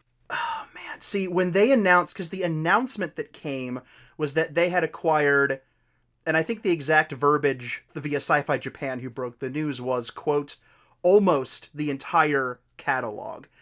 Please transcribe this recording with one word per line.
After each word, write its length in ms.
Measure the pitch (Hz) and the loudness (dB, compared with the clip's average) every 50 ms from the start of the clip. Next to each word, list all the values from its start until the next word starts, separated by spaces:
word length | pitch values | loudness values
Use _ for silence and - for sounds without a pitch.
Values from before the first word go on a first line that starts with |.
| _ _ _ _ _ - | _ _ _ _ _ -10
Oh, 380 | - 932 932 932 906 880 - - - | -6 -6 -6 -6 -6 -10 -12 -16 -18
man. 260 | - - - - - | -18 -16 -16 -14 -10
See, 260 | - - - 202 190 | -6 -4 -4 -2 -4
when 260 | 180 170 185 185 180 | -2 0 0 0 2
they 200 | 165 196 208 254 | 2 4 4 4
announced, 420 | 277 233 196 180 180 175 165 - - | 4 4 4 6 4 4 4 0 -4
'cause 120 | - 180 160 | -10 -10 -8
the 140 | 196 190 | -6 -4
announcement 760 | 185 170 160 156 156 165 190 226 262 247 - 214 185 160 - | -4 -4 -2 -2 0 2 2 2 0 -2 -4 -6 -6 -6 -6
that 160 | - 151 - | -8 -10 -10
came 480 | - - - 151 139 131 127 127 123 123 - _ - - - _ _ - | -14 -12 -8 -8 -6 -6 -6 -8 -8 -10 -12 _ -20 -20 -20 _ _ -4
was 160 | 156 139 135 | -4 0 0
that 200 | 160 156 156 147 | 0 0 0 0
they 140 | 165 175 175 | 0 0 2
had 120 | 180 180 160 | 2 0 0
acquired, 760 | 156 - - - 165 156 151 147 143 143 139 139 139 135 135 - _ _ _ _ _ _ _ _ _ _ _ _ 160 | -2 -2 -2 0 2 2 4 4 4 4 6 4 4 2 0 -4 _ _ _ _ _ _ _ _ _ _ _ _ 0
and 80 | 156 | 0
I 60 | 160 | 0
think 200 | 160 - 233 220 | 0 0 -4 -2
the 100 | - 196 | 0 0
exact 400 | 170 160 135 147 156 156 160 - | 0 0 2 2 4 2 2 2
verbiage 720 | 147 120 143 143 147 147 147 139 135 123 123 120 - - - _ - | -2 0 2 2 4 4 2 0 0 -2 -6 -10 -10 -12 -12 _ -12
via 220 | 151 135 151 143 | -10 -6 -4 -4
Sci-Fi 420 | 143 - - 156 147 143 - 143 123 | -2 0 2 0 0 2 0 -2 -2
Japan, 400 | - 131 - - 147 135 131 123 | -4 -8 -10 -8 -8 -8 -6 -8
who 100 | 123 127 | -10 -10
broke 300 | 113 135 127 123 120 _ | -8 -8 -8 -8 -8 _
the 100 | 139 127 | -8 -6
news, 320 | 131 151 156 151 131 123 | -4 -4 -4 -4 -4 -4
was, 300 | 123 127 127 123 117 - | -4 -2 -2 -2 -2 -6
quote, 460 | - - - 151 147 147 143 - - - _ _ _ _ _ _ _ _ | -10 -4 -2 0 0 0 -2 -4 -10 -16 _ _ _ _ _ _ _ _
"almost 640 | - 180 196 208 196 185 156 139 131 - - - - - | 4 6 6 6 6 6 4 2 2 -2 -6 -8 -8 -10
the 180 | - 147 156 147 | -8 -6 -4 -4
entire 680 | 139 135 - - - 165 156 151 147 139 131 127 120 - _ _ _ - | -4 -4 -4 0 2 2 4 4 2 0 -2 -2 -6 -10 _ _ _ -6
catalog." 680 | - 151 135 127 123 110 107 104 101 110 107 - - - _ _ | -2 -2 -2 0 -2 -4 -8 -8 -10 -12 -12 -14 -16 -20 _ _